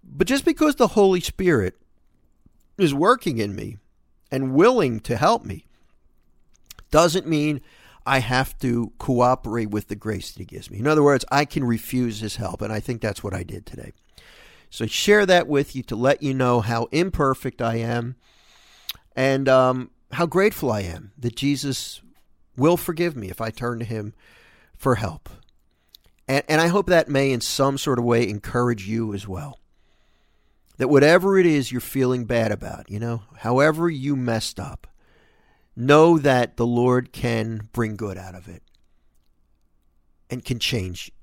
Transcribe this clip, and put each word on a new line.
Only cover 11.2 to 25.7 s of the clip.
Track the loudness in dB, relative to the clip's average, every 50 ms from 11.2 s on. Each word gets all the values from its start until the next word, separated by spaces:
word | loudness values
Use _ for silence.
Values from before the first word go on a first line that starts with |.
| 0 0
I | 0 0 0
can | 0 -4 -2 0
refuse | 0 -2 -2 -4 -4 -2 -2 -2 -2 -4 -6
his | -8 -8 -8
help, | -8 -8 -10 -8 -8
and | -8 -6
I | -6 -6
think | -6 -8 -8 -6
that's | -6 -6 -6 -6 -8
what | -8 -6
I | -8
did | -8 -10 -12 -14 -14
today. | -16 -16 -16 -16 -18 -20 _ _ _ _ -20 -20 -20 -20 -20 -20 -20 -20 -20 _ _
So | -8 -6 -6
I | -4
share | -4 -2 4 4 6 6 6
that | 6 4 4 4 2
with | 0 0 0 -2 -6
you | -12 -8
to | -8 -4
let | 0 2 2 2 2
you | 0 -4 -2
know | 0 2 2 2 2
how | 0 0 -2 -2 -4 -2
imperfect | -2 -2 -2 -2 0 0 0 0 0 -2 -6 -10 -6 -4
I | -4 -2 -2
am | -2 -4 -4 -4 -4 -4 -6 -12 _ _ _ _ _ _ _ _ _ _ _ _ _ _ -18 -18 -18 _ _ _
and, | 0 0 0 0 2 2 4
um, | 6 6 6 4 2 -2 -6 -10 _ _ _ _
how | -4 -4 -4
grateful | 0 2 2 2 2 0 0 -2 -2
I | -2 -2
am | -4 -6 -10 -12 -16 -20 _ -8
that | -8 -8 -6
Jesus | -2 -2 -2 -2 -2 -4 -6 -6 -6 -8 -12 -14 -18 _ -20 _ _ _ _ _ _ _ _ _
will | 2 2 2 2
forgive | 2 -2 -6 -4 -4 -4 -4 -4
me | -8 -12 -12
if | -8 -8
I | -8 -8
turn | -8 -6 -6 -6 -6 -6
to | -8
him | -8 -8 -8 -10 -10 -14 _ _ _ _ _ _ _ _ _ _ _ _
for | -2 0 0 2
help. | 2 -2 -8 -8 -12 _ -20 -20 -20 -20 _ _ _ _ _